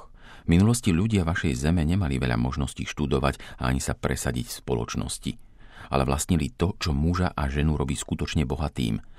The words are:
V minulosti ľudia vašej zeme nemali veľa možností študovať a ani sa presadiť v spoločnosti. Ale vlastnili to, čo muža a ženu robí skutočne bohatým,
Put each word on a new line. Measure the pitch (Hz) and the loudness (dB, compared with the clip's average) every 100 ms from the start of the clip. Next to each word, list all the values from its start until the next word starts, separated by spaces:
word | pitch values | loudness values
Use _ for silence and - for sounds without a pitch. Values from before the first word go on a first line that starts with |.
| - - - - - | -16 -20 -20 -8 4
V | |
minulosti | 85 104 120 - | 6 6 4 2
ľudia | 82 110 107 82 | 2 4 2 2
vašej | 85 82 62 | 0 0 0
zeme | 73 87 | 2 2
nemali | 76 92 82 65 | 2 2 0 0
veľa | 64 58 | 0 2
možností | 60 69 67 - - | 0 0 -4 -4 -8
študovať | - 71 69 67 67 - - | -4 0 2 2 -2 -8 -4
a | 64 | -2
ani | 65 | 0
sa | 69 67 | -2 -2
presadiť | 67 65 67 60 60 | -2 -2 -2 -2 -4
v | - | -8
spoločnosti. | - 60 58 - - - - - - - - - - | -4 -4 -2 -4 -6 -6 -6 -8 -14 -20 -20 -20 -2
Ale | 67 65 | 0 2
vlastnili | 73 - 85 71 | 0 2 0 0
to, | - 85 - | 0 0 0
čo | - | 0
muža | 71 78 87 87 | 2 2 2 0
a | - 71 | -2 -2
ženu | 69 78 | 0 2
robí | 71 69 67 | 2 0 -4
skutočne | - - 76 - 67 | -4 -4 -2 0 0
bohatým, | 69 71 - 58 53 - | -2 -4 -2 -2 -2 -6